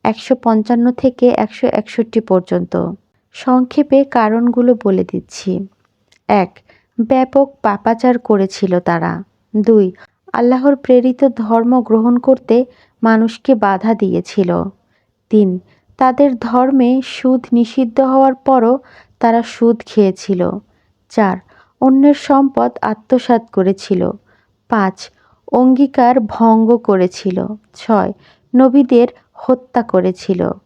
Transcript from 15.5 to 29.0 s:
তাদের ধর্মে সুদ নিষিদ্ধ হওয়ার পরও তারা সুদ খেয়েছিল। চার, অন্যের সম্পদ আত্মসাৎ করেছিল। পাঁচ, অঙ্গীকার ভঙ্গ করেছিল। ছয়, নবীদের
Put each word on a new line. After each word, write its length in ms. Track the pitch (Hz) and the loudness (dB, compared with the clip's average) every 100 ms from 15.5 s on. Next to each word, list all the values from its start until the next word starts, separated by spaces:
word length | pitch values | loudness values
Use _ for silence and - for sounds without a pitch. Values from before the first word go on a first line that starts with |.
| 180 _ _ _ - | -2 _ _ _ -2
তাদের 380 | 262 254 285 | -2 2 0
ধর্মে 680 | 240 233 247 262 269 240 262 | 0 -2 0 2 2 2 0
সুদ 420 | 254 - 254 254 - | -4 -4 0 0 0
নিষিদ্ধ 480 | 233 226 - 247 226 | -2 0 -2 -2 -2
হওয়ার 340 | 262 269 269 | 0 2 2
পরও 440 | 262 - 262 233 269 _ - _ _ | 0 0 2 2 0 _ -20 _ _
তারা 220 | 233 233 | 0 0
সুদ 400 | 226 - 233 226 - | -2 -2 0 0 -4
খেয়েছিল। 640 | - 196 185 - 185 175 196 _ _ _ _ _ | 0 0 -2 -6 -2 -2 -6 _ _ _ _ _
চার, 300 | - 202 185 _ _ _ _ | -2 -2 -2 _ _ _ _
অন্যের 340 | 262 269 285 | 2 4 4
সম্পদ 560 | 285 - 277 277 254 240 - | 2 0 0 2 0 -4 -4
আত্মসাৎ 680 | - 214 _ 254 - 226 226 | -8 -8 _ -2 0 -2 -2
করেছিল। 600 | - 185 190 - 185 180 202 _ _ _ _ _ | -2 -2 -2 -4 -2 -2 -6 _ _ _ _ _
পাঁচ, 420 | 220 190 - - _ _ _ - | -2 -2 -6 -20 _ _ _ -4
অঙ্গীকার 680 | 233 254 262 277 277 240 247 | 2 2 2 0 2 2 2
ভঙ্গ 560 | 214 - 226 220 220 233 | -2 0 2 2 2 0
করেছিল। 680 | 233 190 185 - 196 185 185 214 _ | 0 0 0 -4 -6 -6 -8 -12 _
ছয়, 380 | - - 208 190 - _ _ _ 247 | -16 -2 0 0 -8 _ _ _ 2
নবীদের 520 | 262 269 254 240 | 4 4 4 2